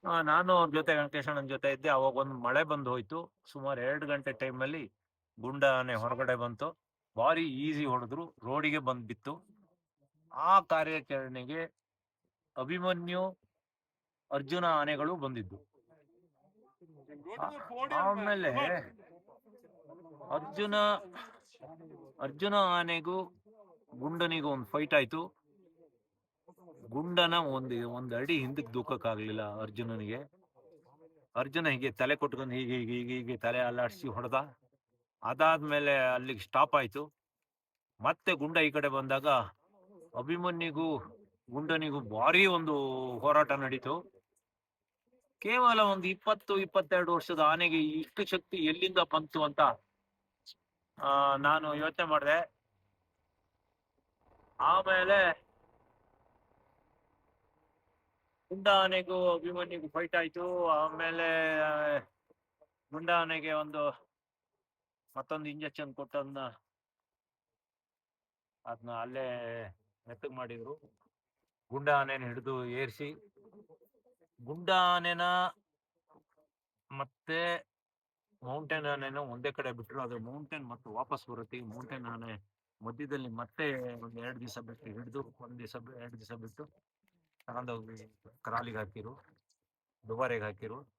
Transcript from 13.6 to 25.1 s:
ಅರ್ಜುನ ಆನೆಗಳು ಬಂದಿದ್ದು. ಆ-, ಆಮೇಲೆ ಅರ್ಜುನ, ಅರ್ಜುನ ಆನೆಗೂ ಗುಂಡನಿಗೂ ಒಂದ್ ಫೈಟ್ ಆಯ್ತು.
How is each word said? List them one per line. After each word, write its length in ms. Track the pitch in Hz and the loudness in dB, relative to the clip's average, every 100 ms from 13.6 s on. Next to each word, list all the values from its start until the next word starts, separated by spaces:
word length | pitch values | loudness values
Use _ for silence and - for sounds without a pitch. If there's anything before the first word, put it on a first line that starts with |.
| _ _ _ _ _ _ _ | _ _ _ _ _ _ _
ಅರ್ಜುನ 340 | 143 135 175 175 | -4 -2 0 4
ಆನೆಗಳು 500 | 156 147 147 151 180 | 4 2 0 -2 -2
ಬಂದಿದ್ದು. 540 | 139 123 95 98 _ _ _ 160 _ _ _ _ 190 _ _ _ 330 151 - 294 302 427 | -4 -6 -8 -12 _ _ _ _ _ _ _ _ _ _ _ _ -20 -20 -20 -18 -12 -6
ಆ-, 560 | - 294 - 240 269 | -6 -6 -12 -6 0
ಆಮೇಲೆ 560 | 147 190 202 208 202 165 240 285 208 123 - - - _ - _ - - - - - - - - | 2 4 2 2 2 2 2 0 -2 -4 -20 -20 -20 _ -20 _ -20 -20 -20 -20 -20 -20 -18 -4
ಅರ್ಜುನ, 460 | 143 160 160 208 208 208 202 185 175 - - _ _ - 160 - - - - | -4 -4 -4 0 4 4 2 -4 -16 -18 -20 _ _ -20 -18 -20 -20 -20 -8
ಅರ್ಜುನ 340 | 139 143 202 202 | -8 -2 2 4
ಆನೆಗೂ 680 | 190 175 170 170 160 185 180 _ _ - - - _ 123 | 6 4 2 -2 -2 -4 -4 _ _ -20 -20 -20 _ -8
ಗುಂಡನಿಗೂ 540 | 139 170 175 165 143 | -6 0 0 0 0
ಒಂದ್ 180 | 139 117 | -2 -2
ಫೈಟ್ 260 | 147 151 | -2 4
ಆಯ್ತು. 400 | 151 120 | 4 4